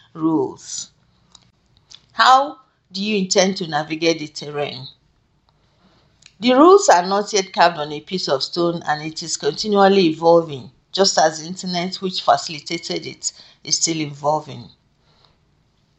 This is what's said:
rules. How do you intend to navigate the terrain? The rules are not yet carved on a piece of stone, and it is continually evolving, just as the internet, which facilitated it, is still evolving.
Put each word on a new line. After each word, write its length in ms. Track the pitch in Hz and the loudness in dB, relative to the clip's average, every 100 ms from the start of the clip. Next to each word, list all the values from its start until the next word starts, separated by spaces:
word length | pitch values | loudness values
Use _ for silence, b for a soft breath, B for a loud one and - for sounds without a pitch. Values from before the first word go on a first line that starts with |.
| b | b
rules. 760 | 165 160 156 127 - - - - _ _ _ _ _ _ _ _ _ _ - _ | -4 -2 0 -2 -8 -14 -14 -14 _ _ _ _ _ _ _ _ _ _ -20 _
How 460 | - 233 262 294 311 _ _ _ | 2 4 4 2 -6 _ _ _
do 100 | 185 | -8
you 160 | 208 214 | -4 -2
intend 400 | 185 202 185 190 | 0 2 2 0
to 80 | 165 | -4
navigate 520 | 151 156 160 165 160 | -6 -6 -2 -2 -2
the 100 | 147 | -6
terrain? 580 | - 147 147 143 120 131 - _ _ _ _ _ _ _ _ _ _ _ _ - _ | -12 -12 -8 -8 -10 -16 -20 _ _ _ _ _ _ _ _ _ _ _ _ -20 _
The 140 | 240 | 2
rules 340 | 254 330 392 - | 6 8 8 6
are 180 | 180 185 | 4 4
not 260 | 196 202 | -2 -2
yet 200 | 202 190 | -4 -4
carved 260 | - 175 160 | 2 2 2
on 140 | 151 | -6
a 80 | 151 | -10
piece 280 | 151 185 175 | -8 -8 -2
of 140 | - | -4
stone, 400 | - 175 170 170 - | -4 -4 -2 -4 -6
and 160 | 151 | -6
it 200 | 156 156 | -6 -10
is 140 | 165 - | -10 -6
continually 720 | 147 147 214 202 190 196 170 | -6 -4 -2 4 4 6 2
evolving, 600 | 156 165 170 160 135 104 _ _ | 2 4 4 2 -8 -14 _ _
just 260 | - 196 - | 0 0 2
as 220 | 160 156 | 0 0
the 60 | 156 | -10
internet, 500 | 185 185 175 180 190 | -10 -8 -6 -6 -6
which 260 | 190 185 | -8 -4
facilitated 840 | - 143 - 151 - 170 - 170 135 | 0 0 -2 -12 -10 -10 -8 -8 -8
it, 260 | - - b b b | -10 -10 b b b
is 140 | - - | -6 -4
still 240 | 165 160 | -2 -4
evolving. 680 | 147 143 143 151 147 123 104 _ _ _ _ _ _ _ _ _ _ _ _ | -6 -4 -2 -2 -4 -14 -18 _ _ _ _ _ _ _ _ _ _ _ _